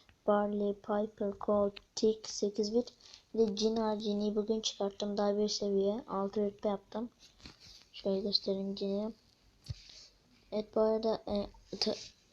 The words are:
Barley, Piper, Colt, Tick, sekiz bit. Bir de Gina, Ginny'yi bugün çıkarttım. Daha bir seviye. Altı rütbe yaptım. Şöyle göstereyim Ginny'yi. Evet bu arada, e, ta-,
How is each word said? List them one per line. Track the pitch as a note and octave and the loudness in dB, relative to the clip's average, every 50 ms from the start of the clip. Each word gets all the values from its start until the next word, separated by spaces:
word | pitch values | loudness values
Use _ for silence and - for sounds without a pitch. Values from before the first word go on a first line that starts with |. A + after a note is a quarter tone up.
| _ - _ _ _ | _ -20 _ _ _
Barley, | - G#3 G#3 G#3 G#3 G#3 G#3 G3+ G3+ G3+ | 2 4 4 4 2 0 0 0 0 -2
Piper, | G3+ - - G#3 G#3 G#3 G#3+ - - G#3+ G3+ G3+ - | -2 -4 -2 0 0 0 -2 -4 -4 -4 -4 -4 -2
Colt, | - - G#3 G#3 G3+ G3+ G3+ - - _ _ | 0 2 4 4 4 2 0 -4 -12 _ _
Tick, | - - A3 A3 G#3+ - - | 2 2 2 2 2 -4 -10
sekiz | - - - G3+ G#3 - G#3+ G#3 A3 | -4 -2 -2 -2 0 0 -2 2 2
bit. | A#3+ B3 - - _ - - - - - _ - | 0 0 0 -6 _ -20 -20 -20 -20 -18 _ 0
Bir | A3 | 2
de | A3+ | 2
Gina, | G#3 G3 G#3 G#3+ A3 A3 A3+ A3 G#3+ G#3+ | 2 2 2 2 2 2 2 0 0 0
Ginny'yi | G#3 A3 G#3+ G#3 G3+ G#3 G#3+ G#3 | 0 0 0 0 0 0 0 0
bugün | G#3+ G#3 G#3+ A3+ A3 | 0 0 2 0 0
çıkarttım. | A3 - - - G3+ G3+ G3+ - G#3 G#3 G3+ | 0 -4 -2 -2 -2 -4 -2 -4 -4 -2 0
Daha | G#3 G#3 G3+ G3+ G#3 | 0 2 2 2 2
bir | G#3+ G#3 | 2 0
seviye. | - - G3+ G3+ G3 G3 F#3+ G3 G#3 A#3 - - | 0 -2 0 2 2 4 4 2 0 0 -4 -4
Altı | - F#3+ G3 G3 - A3 G#3 | -2 -2 -2 0 0 0 0
rütbe | G3+ G3+ - - G#3+ | 0 -2 -2 -2 -2
yaptım. | G3+ G3 - - - G#3+ A#3 A#3 - _ - - _ - - - - - - - - - - _ - | -2 -2 -6 -8 -8 -8 -8 -8 -10 _ -20 -20 _ -20 -20 -20 -20 -20 -20 -20 -20 -20 -20 _ -16
Şöyle | - - G3+ G3 F#3+ | -6 -2 -2 -2 0
göstereyim | G3 G3+ G3 - - G#3 G3 F#3+ G3 G3 G3 | 0 0 -2 0 0 -2 -2 -2 -2 -4 -4
Ginny'yi. | G3 G3+ G3 G3 G3+ G#3+ A3 A3+ - _ _ _ _ _ _ _ _ _ - - - - - - - - - _ _ _ _ _ _ _ _ - | -4 -4 -2 -2 -2 -4 -4 -8 -12 _ _ _ _ _ _ _ _ _ -14 -14 -14 -16 -20 -20 -20 -20 -20 _ _ _ _ _ _ _ _ -4
Evet | G#3+ G#3 G#3 - | -4 -4 -2 2
bu | A3+ | 2
arada, | A3 A3 A3 A3 A3+ A3 G#3+ - - | 4 4 4 2 2 0 -2 -2 -4
e, | - G#3 G3+ G3+ - - - - - - G3+ | -4 -2 -2 -2 -4 -8 -16 -14 -12 -6 -2
ta-, | - A3 - - - - - _ _ _ | -2 -2 -2 -4 -8 -14 -18 _ _ _